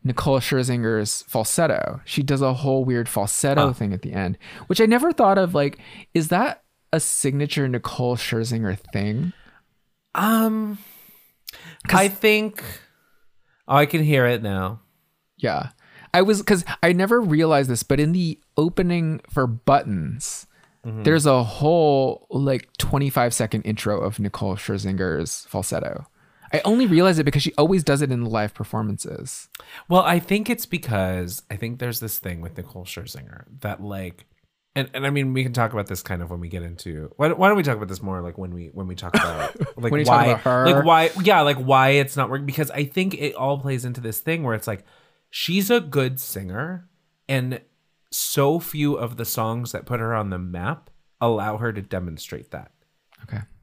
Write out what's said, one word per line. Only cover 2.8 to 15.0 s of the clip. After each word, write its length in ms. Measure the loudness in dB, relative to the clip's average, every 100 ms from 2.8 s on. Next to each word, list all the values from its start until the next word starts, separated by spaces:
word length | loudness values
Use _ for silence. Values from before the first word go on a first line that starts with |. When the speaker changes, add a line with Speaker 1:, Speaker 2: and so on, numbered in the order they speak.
Speaker 1:
weird 240 | 2 0 0
falsetto 600 | -2 -2 0 2 4 2
Speaker 2:
Huh. 40 |
Speaker 1:
thing 220 | 0 -2
at 80 | -4
the 100 | -6
end, 240 | -4 -4 -4 -10 -20 -4
which 140 | 4
I 20 | 6
never 260 | 6 2
thought 260 | 4 4 6
of. 160 | 2
Like, 240 | 2 0 -4 -20 -20 -4
is 160 | -2 2
that 360 | 2 0 -4 _ _ _
a 80 | -2
signature 680 | 0 -2 0 0 -2 0 0
Nicole 480 | -2 -6 -2 -2 -2
Scherzinger 600 | -2 -2 -2 -2 -2 -4 -6
thing? 400 | -4 -2 -2 -4 -6 -20 _ _ _ _ _ _
Speaker 2:
Um, 640 | -2 2 4 2 0 -4 -8 -14 -20 -20 _ _ _ -20 -20 -20 -20 0
Speaker 1:
'Cause 120 | 4
Speaker 2:
I 80 | 4
think, 540 | 2 2 4 0 -8 -14 -16 _ _ _ _ _ _ _ _ 0
oh, 80 | 2
I 100 | 4
can 160 | 2
hear 240 | 4 4 4
it 160 | 2
now. 380 | -2 -2 -4 -6 _ _